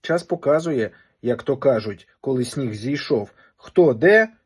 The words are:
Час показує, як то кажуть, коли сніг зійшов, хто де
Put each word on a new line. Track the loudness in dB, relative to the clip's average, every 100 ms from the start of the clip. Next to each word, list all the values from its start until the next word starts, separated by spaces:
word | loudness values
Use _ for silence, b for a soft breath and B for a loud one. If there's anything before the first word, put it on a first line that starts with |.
Час | -2 -4
показує, | -2 -4 0 0 0 -4 -4 b b b
як | -6 -4
то | -4 -2
кажуть, | 0 0 -4 -12 _ _
коли | -6 -4
сніг | -4 -6 -8
зійшов, | -8 -8 -8 -2 -4 -4 _ b b
хто | -2 4 4
де | 4 6 6 4 _